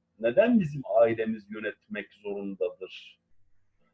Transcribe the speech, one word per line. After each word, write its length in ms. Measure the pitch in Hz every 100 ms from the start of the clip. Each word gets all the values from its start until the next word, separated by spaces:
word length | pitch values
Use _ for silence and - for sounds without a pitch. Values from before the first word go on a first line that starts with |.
| _ -
Neden 400 | 113 135 226 233
bizim 220 | 160 147 - 110
ailemiz 520 | 117 110 110 110 101
yönetmek 640 | 107 104 - - 104 98
zorundadır?" 1040 | _ 104 101 101 95 92 90 95 - - _ _ - _ _ _ _ _